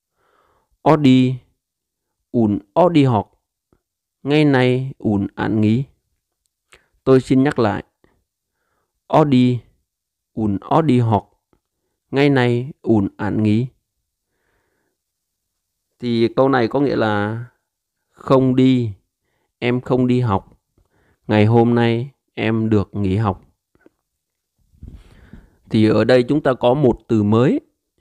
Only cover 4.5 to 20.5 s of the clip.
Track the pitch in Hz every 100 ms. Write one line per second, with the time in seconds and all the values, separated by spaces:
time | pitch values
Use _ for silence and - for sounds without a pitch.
4.5 | 135 127 127 131 - - 101 98 - 107
5.5 | 110 107 113 135 _ _ _ _ _ _
6.5 | _ _ _ _ _ - 131 123 131 139
7.5 | 143 113 92 - _ _ _ _ _ _
8.5 | _ _ _ _ _ - - 151 131 123
9.5 | 123 - _ _ _ _ _ _ - 107
10.5 | 98 - 147 160 123 113 104 - _ _
11.5 | _ _ _ _ _ _ 131 143 135 120
12.5 | 120 131 - - 113 98 - 104 104 107
13.5 | 107 127 _ _ _ _ _ _ _ _
14.5 | _ _ _ _ _ _ _ _ _ _
15.5 | _ _ _ _ _ 123 117 113 113 135
16.5 | 135 110 131 139 113 110 104 104 110 120
17.5 | _ _ _ _ _ _ - - 135 131
18.5 | 127 131 127 117 95 _ _ _ _ _
19.5 | _ 120 123 127 127 123 123 120 98 -